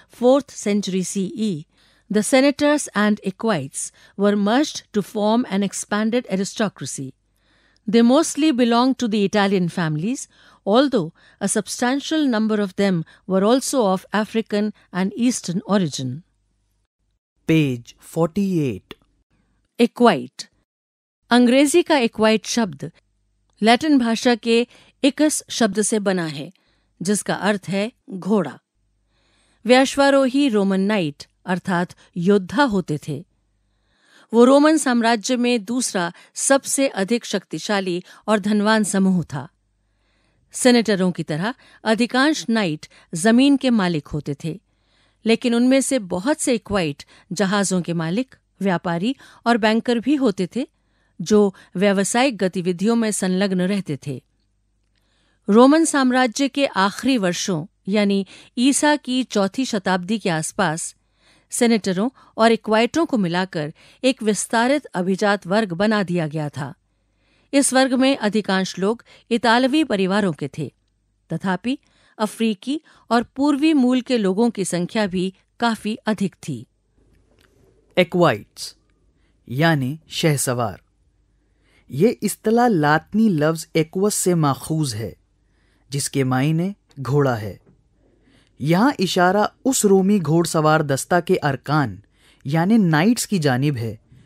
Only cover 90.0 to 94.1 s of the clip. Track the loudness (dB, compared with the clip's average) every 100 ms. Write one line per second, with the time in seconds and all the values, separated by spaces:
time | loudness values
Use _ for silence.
90 | 4 2 2 0 0 0 2 2 2 -4
91 | 0 0 2 0 0 -4 -2 -2 -2 -6
92 | -18 _ _ _ -4 0 2 4 4 4
93 | 2 0 0 -2 0 0 0 -2 -6 -10
94 | _